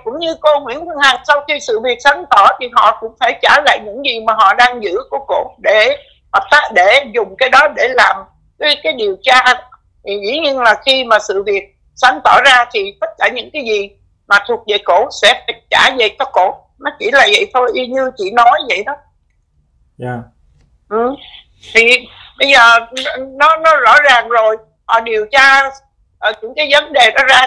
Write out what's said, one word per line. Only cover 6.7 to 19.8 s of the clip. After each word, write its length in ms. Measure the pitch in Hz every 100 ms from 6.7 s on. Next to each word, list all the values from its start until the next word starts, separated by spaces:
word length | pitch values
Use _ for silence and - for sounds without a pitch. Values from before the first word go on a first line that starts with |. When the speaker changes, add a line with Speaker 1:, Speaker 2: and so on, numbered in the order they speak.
Speaker 1:
để 300 | 202 185 262 269
dùng 200 | 226 196 190
cái 100 | 254
đó 200 | 262 302 -
để 120 | 247
làm 280 | 247 202 190 - _ _ -
cái, 220 | 302 294
cái 100 | 320
điều 240 | 269 208 190
tra. 220 | 262 254 190 185 - - _ _ -
Thì 60 | 202 202
dĩ 120 | 294
nhiên 200 | 311 262
là 160 | 240 214 -
khi 180 | 262
mà 140 | 240 214
sự 240 | - 190
việc 220 | 202 196 - _ _ -
sáng 240 | 247 262
tỏ 160 | 220 -
ra 200 | 269 247 -
thì 220 | 220 196 -
tất 100 | 330 -
cả 100 | 208
những 220 | 247 370
cái 100 | 302 233
gì 240 | 208 202 _ _ _ -
mà 100 | 202 -
thuộc 120 | 233 -
về 120 | 202
cổ 240 | - 180 277 -
sẽ 200 | 208 254 -
phải 140 | - -
trả 200 | - 214 269
về 100 | 214 -
cho 60 |
cổ. 300 | 269 190 185 - _ _
Nó 120 | 285 285
chỉ 120 | 208
là 140 | 277 214
vậy 180 | 196 -
thôi, 160 | 254 247
y 120 | 254 247
như 240 | 262 262 254
chị 140 | 190
nói 280 | 233 240 302 262
vậy 140 | 180 214
đó. 60 | 285 _ _ _ _ _ _ _ _